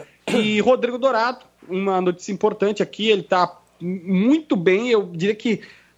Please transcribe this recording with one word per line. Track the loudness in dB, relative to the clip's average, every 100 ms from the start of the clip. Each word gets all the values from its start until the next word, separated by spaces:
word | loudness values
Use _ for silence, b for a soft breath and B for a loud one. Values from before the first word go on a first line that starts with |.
| B B -4
E | -2 0 0
Rodrigo | 2 2 0 -2
Dourado, | 0 0 -2 -4 -14 _ -8
uma | -4 -2 0
notícia | 0 -2 -6
importante | -2 -2 0 -2 -2
aqui, | -4 -2 0
ele | 0
tá | 2 0 0 -2 _ _
muito | -8 -8 -2 2 4 2 2 0
bem, | 2 2 2
eu | 0 -2
diria | -4 -2 -2
que | -2 -4 B B B